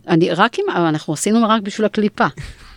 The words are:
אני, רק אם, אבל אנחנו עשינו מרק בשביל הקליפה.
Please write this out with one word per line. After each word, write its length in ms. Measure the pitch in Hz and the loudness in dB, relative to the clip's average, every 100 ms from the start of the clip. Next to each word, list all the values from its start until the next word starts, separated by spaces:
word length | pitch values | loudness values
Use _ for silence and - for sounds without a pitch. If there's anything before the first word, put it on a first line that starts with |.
| - | 0
אני, 220 | 165 175 | 2 2
רק 280 | 165 220 - | 2 2 2
אם, 60 | 403 | -2
אבל 160 | 226 170 | 0 0
אנחנו 260 | 151 - | -2 -4
עשינו 280 | 156 - 220 | -4 0 2
מרק 220 | 226 220 | 2 0
בשביל 240 | 202 - 208 | -2 -2 -2
הקליפה. 400 | - 208 - 208 - - - - | 0 -2 0 -2 -2 -14 -18 -20